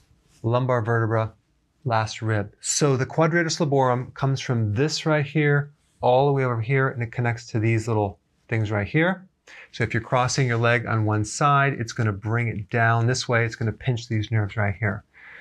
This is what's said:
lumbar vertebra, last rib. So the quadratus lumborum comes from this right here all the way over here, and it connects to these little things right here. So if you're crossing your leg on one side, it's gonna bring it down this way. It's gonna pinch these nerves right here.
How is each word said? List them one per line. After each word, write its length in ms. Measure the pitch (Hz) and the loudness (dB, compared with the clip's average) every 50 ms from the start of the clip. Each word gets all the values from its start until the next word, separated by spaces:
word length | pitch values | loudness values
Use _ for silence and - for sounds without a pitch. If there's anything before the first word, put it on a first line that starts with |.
| _ _ _ _ _ _ _ _ | _ _ _ _ _ _ _ _
lumbar 400 | - 117 117 123 131 123 127 120 | -2 0 0 0 2 0 0 0
vertebra, 500 | 110 113 117 117 113 107 113 113 110 107 - _ _ _ _ _ _ _ _ _ - | 0 0 0 0 0 0 0 0 -2 -2 -6 _ _ _ _ _ _ _ _ _ -4
last 360 | 135 113 110 110 107 - - | -2 -2 0 -2 -4 -6 -6
rib. 320 | 113 110 110 104 101 104 - _ | -4 -2 0 -2 -2 -4 -10 _
So 360 | - - - - 156 143 135 | -8 -6 -2 0 2 2 2
the 100 | 120 131 | 0 -2
quadratus 520 | 127 - - 160 165 160 175 170 160 160 - | -2 0 0 2 2 2 0 0 0 -2 -2
lumborum 540 | 175 143 139 139 131 127 120 123 127 110 - | -2 0 2 2 2 2 2 0 -2 -8 -6
comes 260 | - - 135 135 131 | -4 -2 0 0 -2
from 340 | - - 127 117 110 104 101 | -2 -2 -2 0 0 0 0
this 320 | 113 143 156 156 - - | 0 0 0 -2 -2 0
right 180 | 160 156 151 143 | 0 0 0 0
here 460 | 147 - 156 151 147 143 143 143 147 - _ _ _ _ - | 0 0 0 2 2 2 2 0 -4 -8 _ _ _ _ -2
all 260 | - 123 123 131 139 | 2 4 4 4 4
the 60 | 143 | 4
way 100 | 143 135 | 2 2
over 180 | 131 127 120 113 | 0 0 0 -2
here, 280 | 110 117 139 135 135 135 | -2 0 2 2 2 0
and 120 | 139 123 | 0 -4
it 120 | 117 113 | -6 -4
connects 340 | - - 120 117 117 117 - - | -2 -2 0 0 -2 -4 -6 -4
to 80 | - 117 | -2 0
these 260 | 107 113 117 110 107 | 2 2 2 0 0
little 320 | 120 113 107 104 98 95 - _ _ _ _ _ - | 0 0 0 0 0 -4 -8 _ _ _ _ _ -4
things 240 | 117 113 110 104 | -2 -2 0 0
right 160 | 110 101 101 95 | -2 -2 -2 0
here. 400 | - 156 160 180 190 185 - - _ _ _ - - - - - | 0 2 2 2 0 -2 -8 -16 _ _ _ -20 -20 -20 -20 -12
So 140 | - - 123 | -4 -4 -2
if 100 | 110 - | -2 -2
you're 60 | 117 | -4
crossing 480 | 113 - - 127 123 123 - - 135 123 | -2 0 0 0 2 2 0 0 0 0
your 80 | 120 | 2
leg 300 | 113 117 117 120 120 117 | 2 2 2 2 2 0
on 180 | 104 113 110 107 | 0 0 0 0
one 200 | 107 107 107 107 | 2 0 0 -2
side, 500 | - - - 156 143 143 139 139 139 135 | -2 -2 0 2 4 4 4 4 2 0
it's 180 | - 117 113 | -2 -6 -6
gonna 200 | - - 117 107 | -4 -2 -2 0
bring 360 | 101 95 101 107 113 117 120 113 | -2 -2 -4 -2 -2 -2 -2 -2
it 200 | 104 - 107 - | -4 -6 -6 -4
down 380 | - 117 113 113 117 117 117 | 0 2 2 2 2 2 2
this 220 | 117 127 127 - - | 2 0 0 0 0
way. 160 | 123 113 117 | 0 2 2
It's 100 | 113 113 | 0 -2
gonna 160 | - 156 147 | -2 -4 -4
pinch 380 | - - - - 123 113 117 - | -4 -2 -2 -4 -2 -2 -4 -4
these 240 | 113 107 104 - | -2 -2 -2 0
nerves 240 | 113 110 104 95 - | 0 0 0 -2 -2
right 180 | 113 104 101 92 | -2 -2 -2 -2
here. 300 | - 113 101 101 104 - _ _ - - - - - | -2 -4 -4 -4 -6 -10 _ _ -20 -20 -20 -20 -20